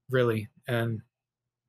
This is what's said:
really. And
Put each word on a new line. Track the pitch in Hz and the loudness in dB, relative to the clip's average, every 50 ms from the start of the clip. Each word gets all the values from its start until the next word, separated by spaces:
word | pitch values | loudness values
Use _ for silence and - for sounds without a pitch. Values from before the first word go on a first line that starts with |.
| _ - | _ -2
really. | 127 131 123 120 113 107 104 104 _ _ _ - | 0 2 2 2 2 0 -4 -8 _ _ _ -4
And | 123 117 113 113 113 104 - _ _ _ _ _ _ _ _ _ _ _ _ | -2 -2 -2 -2 -4 -6 -8 _ _ _ _ _ _ _ _ _ _ _ _